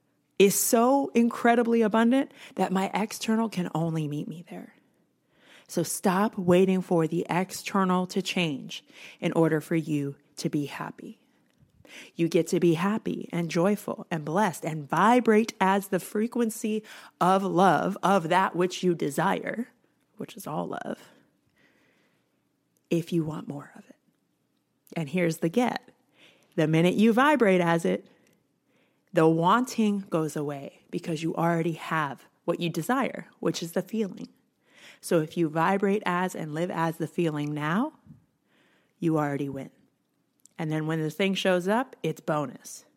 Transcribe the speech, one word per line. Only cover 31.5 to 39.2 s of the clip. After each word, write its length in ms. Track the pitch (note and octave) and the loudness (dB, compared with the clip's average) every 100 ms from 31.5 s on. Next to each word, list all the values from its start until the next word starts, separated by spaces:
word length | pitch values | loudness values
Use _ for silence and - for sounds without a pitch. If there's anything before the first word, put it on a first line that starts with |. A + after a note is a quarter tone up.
| E3+ E3 | 0 -2
have 540 | D#3 - D#3+ C#3+ B2 _ _ | -6 -4 -4 -4 -8 _ _
what 160 | - E3+ | -6 -4
you 80 | E3+ | -4
desire, 560 | E3 D#3 C4 A3+ - E3+ _ | -4 -2 -2 -2 -6 -16 _
which 220 | F3 E3+ | -6 -4
is 100 | E3 | -6
the 100 | F#3 | -6
feeling. 460 | F#3 A3 G3 - - _ _ _ _ _ - - | -4 -6 -6 -8 -16 _ _ _ _ _ -20 -18
So 200 | - F3 | 0 0
if 160 | D#3 - | 0 -2
you 120 | D#3+ | -2
vibrate 540 | D#3+ E3+ G3+ G3+ G#3 | 2 2 2 2 0
as 300 | F#3+ F3 F#3 | 0 -2 -2
and 200 | F#3 D#3+ | -4 -6
live 160 | D3+ F3+ | -4 -4
as 260 | E3+ E3 D#3 | -2 -2 -2
the 100 | D#3+ | -6
feeling 480 | - E3 D3+ D3 | -2 -2 -2 -4
now, 380 | D3 D3+ F3+ D4+ - - - _ _ _ _ _ _ _ _ | -4 -2 -2 -2 -8 -20 -20 _ _ _ _ _ _ _ _
you 180 | E3 | -2
already 320 | D#3 | 0